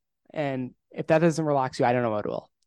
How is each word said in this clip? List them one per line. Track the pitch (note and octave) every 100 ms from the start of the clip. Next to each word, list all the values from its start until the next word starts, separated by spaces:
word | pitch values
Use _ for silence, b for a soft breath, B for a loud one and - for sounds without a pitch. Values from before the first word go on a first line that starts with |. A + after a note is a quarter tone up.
| _ _ _
And | - C#3+ C3 B2 - _
if | - D3+
that | D#3+
doesn't | E3+ D#3
relax | D#3 C#3+ C3 -
you, | B2
I |
don't | B2
know | A#2+
what | G#2+ -
will, | - - _